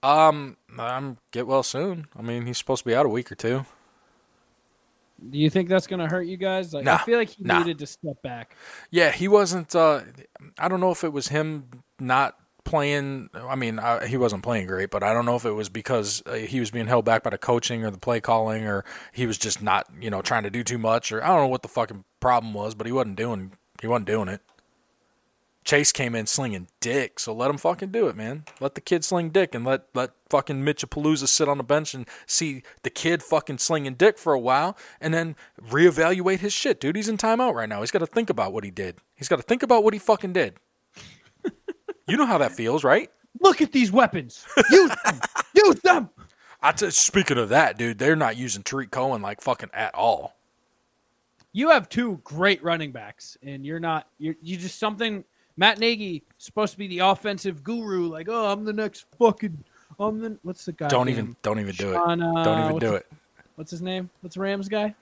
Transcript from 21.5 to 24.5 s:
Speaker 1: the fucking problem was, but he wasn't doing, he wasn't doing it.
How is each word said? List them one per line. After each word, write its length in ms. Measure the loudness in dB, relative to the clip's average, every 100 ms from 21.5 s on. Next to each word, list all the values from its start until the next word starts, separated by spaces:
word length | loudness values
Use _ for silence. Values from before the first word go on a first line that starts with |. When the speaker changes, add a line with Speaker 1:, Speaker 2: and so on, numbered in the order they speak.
| -2
Speaker 1:
the 60 | -4
fucking 360 | -4 -4 -6 _ _
problem 320 | 2 2 0
was, 220 | -8 -8 -8
but 100 | -4
he 60 |
wasn't 240 | -2 -2 -4
doing, 360 | -4 -6 -8 -16 _ -12
he 60 | -2
wasn't 180 | -2 0
doing 220 | -2 -2
it. 120 | -8 _